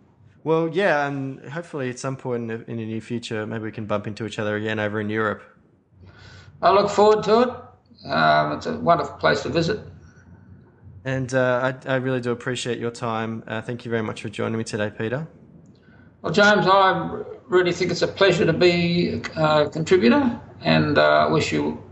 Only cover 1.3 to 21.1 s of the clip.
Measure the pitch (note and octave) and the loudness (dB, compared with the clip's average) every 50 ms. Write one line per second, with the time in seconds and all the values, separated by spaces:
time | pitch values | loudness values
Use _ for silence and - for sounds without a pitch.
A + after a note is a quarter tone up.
1.3 | C3+ - - C3+ C#3 E3+ E3+ - - D3 C3 B2+ B2 B2 - C3+ C3+ C3 - C3 | -10 -12 -14 -12 -12 -12 -12 -10 -8 -6 -6 -6 -6 -6 -6 -6 -6 -6 -6 -6
2.3 | A#2+ A#2 A#2 A2+ A2+ A2+ A#2 - A#2+ A2+ A2 A2 A2 A2 A2 - A#2+ A#2 A#2 - | -4 -4 -4 -6 -8 -8 -8 -8 -8 -8 -6 -6 -8 -8 -8 -6 -8 -8 -6 -6
3.3 | A#2 G#2+ G#2+ A2 A2+ A2 A2 A2 G#2 A#2+ A2 G#2 G#2+ G#2 G#2 A2+ G2+ - A2+ G#2 | -6 -6 -6 -6 -8 -8 -8 -8 -10 -10 -4 -4 -4 -2 -2 -6 -8 -8 -10 -8
4.3 | - - G#2+ G#2 G#2 G#2 A2 A2 A2 G#2+ G#2+ G#2 G#2 A2 G#2 G#2 G#2+ A2 A2 G#2 | -6 -4 -4 -2 -2 -2 -2 -2 -2 -2 -2 -2 -2 -4 -4 -2 -2 0 0 -2
5.3 | G2 - - - _ _ _ _ _ _ _ _ _ - - - - - - - | -2 -4 -10 -18 _ _ _ _ _ _ _ _ _ -20 -20 -20 -20 -20 -20 -20
6.3 | - - - - - - - F3 F#3+ G3+ G3+ G3+ - G3 G#3 G#3+ G#3+ G#3+ - G3 | -20 -20 -20 -20 -6 0 4 4 6 6 4 4 4 4 6 6 6 4 2 2
7.3 | A3 A#3 B3+ B3 - - - - - _ _ _ _ - - C#3 C#3+ D#3+ D#3 D#3 | 2 4 2 2 -2 -8 -14 -20 -20 _ _ _ _ -18 -8 -4 0 2 4 4
8.3 | D3+ D3+ D3+ D3+ D3 - - - - D#3 D#3+ E3 E3+ D#3 - - - - - D#3 | 4 4 2 0 -4 -6 -6 -8 -6 -2 0 2 2 2 0 -4 -4 -2 0 0
9.3 | D3 - - - C3+ E3+ D#3+ E3+ - - - - - - - - - - - - | 0 0 -2 -2 -2 -2 -2 -2 -4 -6 -8 -14 -20 -20 -20 -20 -20 -20 -20 -20
10.3 | - - - - - - - _ _ _ - - - - - C3 C3 C3+ C3 A#2 | -20 -20 -20 -20 -20 -20 -20 _ _ _ -20 -20 -20 -10 -8 -6 -4 -4 -4 0
11.3 | B2+ C3 B2+ B2+ B2 B2 C3 C3 C3 C3+ - C3+ C3+ B2+ B2+ C3 C3 B2+ A#2 B2 | 2 2 4 4 2 2 0 -2 -2 -4 -4 -2 -2 -2 0 -2 -2 -2 -2 -4
12.3 | A#2+ A#2+ - B2+ B2 A#2+ - B2+ A#2 A#2 A#2 A#2 A#2 - B2 A#2 A2 A2 A2+ A2+ | -4 -4 -4 -6 -6 -4 -4 -6 -4 -4 -6 -6 -6 -6 -6 -4 -4 -4 -4 -6
13.3 | A2+ A2 - - A2 A2+ A2 - B2 A#2 - A#2 A#2 A2+ A2 A2 G#2+ - - A2 | -6 -8 -8 -8 -8 -8 -8 -8 -10 -10 -6 -4 -4 -2 -2 -4 -6 -8 -10 -10
14.3 | G#2 - A2+ A2 A2+ A2+ A2 - - G#2 G#2 G#2 G2+ - A2 A2 A#2+ D3+ E3 - | -6 -6 -4 -4 -4 -4 -6 -6 -4 -4 -4 -4 -4 -6 -6 -4 -4 -6 -6 -10
15.3 | - - - - - - - - - _ _ - - - - - _ _ - E3 | -14 -20 -20 -20 -20 -20 -20 -20 -20 _ _ -20 -20 -20 -20 -20 _ _ -6 0
16.3 | D#3+ G3+ G3+ G#3 G#3 F#3 E3 F#3 F#3+ G3 F#3+ F#3+ F3+ F3 - - - - - - | 2 4 6 6 6 4 4 4 6 6 6 4 2 0 -4 -6 -8 -10 -10 -12
17.3 | - - - - F3+ F3+ F3+ F3 E3 - F#3 F3 F3 - F3 - - - G3 F#3 | -14 -18 -4 0 2 2 2 2 0 -2 -2 -4 -2 -2 -2 -2 0 2 2 4
18.3 | D#3+ F#3 F3 D#3+ E3 E3 F3+ F3 F3 F3 F3 E3+ F3 F3 F3 - - - - - | 4 4 2 0 2 4 4 4 4 2 0 0 0 0 0 0 -2 -6 -8 -8
19.3 | - E3 D#3 D3+ D3+ D3+ D3 C#3+ - D#3+ D#3+ - F#3+ F#3 G#3+ A#3+ C#4+ D4 C4+ A#3+ | -4 -2 0 2 4 2 2 0 -2 -4 2 2 4 6 6 6 4 4 2 0
20.3 | - - - - - - - D#3+ D#3+ D#3 D3+ D3+ C#3+ D3 D2+ D2+ | -2 -4 -10 -18 -18 -4 0 2 2 4 2 4 4 4 6 6